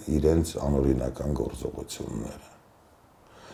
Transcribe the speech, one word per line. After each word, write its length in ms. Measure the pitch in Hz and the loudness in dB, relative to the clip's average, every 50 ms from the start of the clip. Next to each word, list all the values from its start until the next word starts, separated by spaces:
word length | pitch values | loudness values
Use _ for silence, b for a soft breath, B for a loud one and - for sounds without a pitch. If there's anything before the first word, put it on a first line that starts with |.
| - | -2
իրենց 440 | - 78 76 71 78 82 85 82 80 - | 0 2 4 4 6 6 4 4 2 -2
անօրինական 800 | - 69 71 71 67 67 69 65 64 64 65 65 - 67 73 73 | -2 0 2 2 4 4 4 4 2 0 -2 -4 -4 -2 -2 -2
գործողությունները։ 1120 | - - - - - - - - - - - - - - - - 55 55 53 - - - - - - _ _ _ _ _ _ _ _ _ _ _ _ B B B B B B | -2 -2 -4 -6 -6 -6 -8 -6 -8 -10 -10 -10 -10 -8 -8 -8 -8 -8 -10 -12 -14 -18 -20 -20 -20 _ _ _ _ _ _ _ _ _ _ _ _ B B B B B B